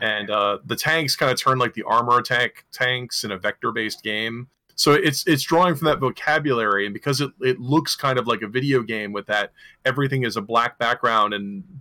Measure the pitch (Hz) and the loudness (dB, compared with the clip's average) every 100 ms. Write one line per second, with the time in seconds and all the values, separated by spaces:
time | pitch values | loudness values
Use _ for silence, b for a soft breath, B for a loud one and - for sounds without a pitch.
0 | 110 107 104 107 101 101 120 117 151 160 | -4 -2 -2 2 2 0 -4 -4 0 0
1 | 143 - 143 123 - 131 120 113 - 113 | 0 0 0 2 0 2 0 -2 0 2
2 | 120 120 120 123 120 - _ - 127 127 | 4 2 2 0 0 -4 _ -4 -2 -2
3 | 123 - 107 95 104 - 117 113 110 - | -4 -6 -6 -4 -4 -2 -4 -2 -4 -6
4 | 110 107 113 117 127 _ _ - 151 147 | -6 -4 -4 -8 -12 _ _ 0 4 4
5 | 156 139 - 143 - 165 180 143 160 135 | 4 0 0 0 2 4 4 2 0 0
6 | 131 - - 156 147 117 110 98 101 101 | -2 -2 0 0 2 0 2 2 0 -4
7 | 143 135 139 - 127 127 123 151 139 - | -4 -2 -4 -2 -2 -2 0 2 2 -2
8 | 139 127 117 110 107 123 139 131 110 110 | 0 0 0 -2 -4 -2 2 0 0 -6
9 | 104 101 101 104 101 B B B 131 131 | -6 -6 -2 -2 -2 B B B -2 0
10 | 139 135 120 110 101 117 120 - 117 120 | 0 0 -2 -4 0 0 0 0 0 2
11 | 120 113 104 104 101 98 92 139 | 2 4 4 0 -6 -10 -14 -8